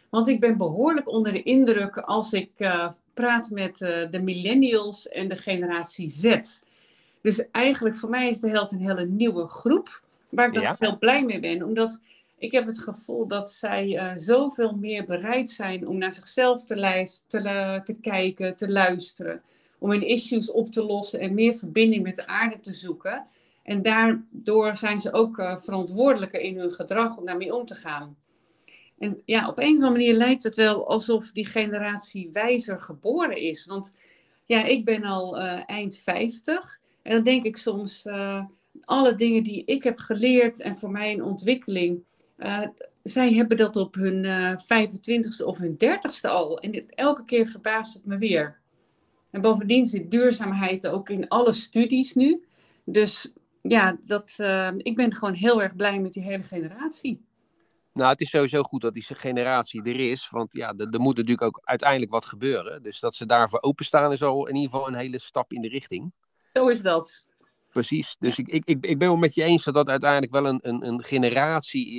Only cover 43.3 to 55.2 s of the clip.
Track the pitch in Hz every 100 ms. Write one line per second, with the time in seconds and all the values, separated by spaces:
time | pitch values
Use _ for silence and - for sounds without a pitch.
43.3 | 226 226 226 208 208 190 190 190 190 190
44.3 | 185 180 185 - 226 208 190 - 240 220
45.3 | - - 185 170 151 240 381 - - -
46.3 | 180 156 160 196 202 - - 285 285 -
47.3 | 240 226 208 214 220 220 - 202 196 220
48.3 | 165 147 - _ _ _ _ _ _ _
49.3 | 202 220 202 202 247 240 196 170 240 247
50.3 | 226 196 196 185 190 180 185 - 196 -
51.3 | 220 233 220 - 226 233 254 262 254 277
52.3 | 339 - _ _ _ - 208 208 - -
53.3 | _ _ _ 190 226 185 170 - 208 208
54.3 | - 202 190 185 190 - 226 233 -